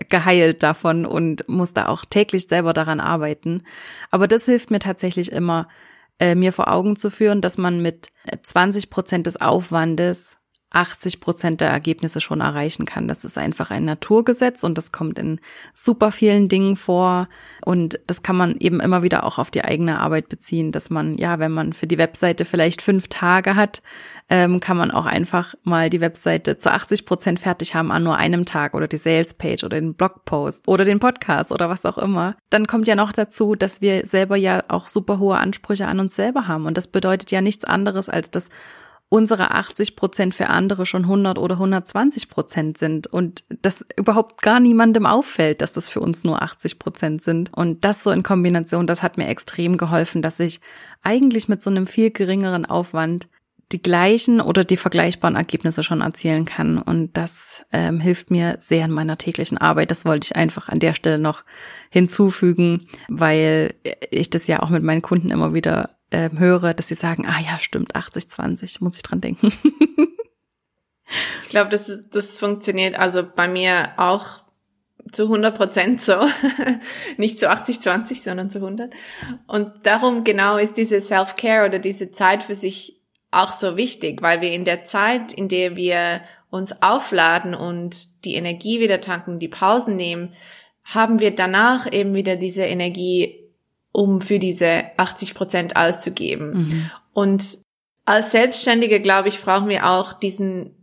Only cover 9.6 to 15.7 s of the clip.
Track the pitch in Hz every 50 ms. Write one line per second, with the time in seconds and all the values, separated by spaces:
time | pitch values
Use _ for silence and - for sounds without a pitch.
9.6 | 175 - 165 165 160 165 165 160 175 180 180 - - - - _ _ _ _ _
10.6 | _ _ - 170 175 - - - - 185 - - - - 170 - - 170 160 165
11.6 | 156 143 143 147 151 165 160 165 - 160 - 156 - - 156 151 131 143 147 147
12.6 | 147 156 - - 156 - - - - - 156 - - - - - 76 156 156 -
13.6 | 165 - - 151 156 156 156 156 - - 208 226 233 247 240 240 254 247 247 -
14.6 | - 170 160 165 156 - - - 165 156 - - - 160 160 165 - - - -
15.6 | - -